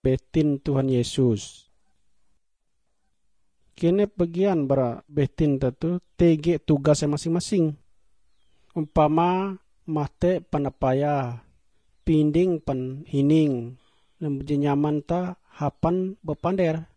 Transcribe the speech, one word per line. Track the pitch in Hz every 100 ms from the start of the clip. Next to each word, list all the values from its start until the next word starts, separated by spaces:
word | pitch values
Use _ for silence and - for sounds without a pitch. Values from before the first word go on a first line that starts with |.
betin | 131 131 _ 160 151 139
Tuhan | - 139 131
Yesus. | 127 120 - 127 107 - - _ _ _ _ _ _ _ _ _ _ _ _ _ _ _ _ _ _ _ _ _ -
Kene | 165 190 208
bagian | - 170 170 196 175
bara | 135 139 127 117
betin | _ 147 139 - 151 139
tatu | 131 123 165 180 _ -
tege | 170 156 151 160
tugasnya | - 147 143 147 147
masing-masing. | 147 165 170 - 202 160 147 _ _ _ _ _ _ _ _ _
Umpama | - 151 - 151 156 175 185 196 190 _ _
mate | - 156 147 _ 175 180
panapaya, | - 151 139 - 131 131 147 143 127 120 _ _ _ _ _ _
pinding | - 160 151 151 185 165
pan | - 131 127 135
hining, | 160 139 139 160 151 127 117 127 _ _ _ _
dan | 156 139
nyaman | 135 147 143 143 151 147
ta | - 170 180 180 _ -
hapan | 147 - 165 180 185 190
bepander. | - 147 170 190 170 156 160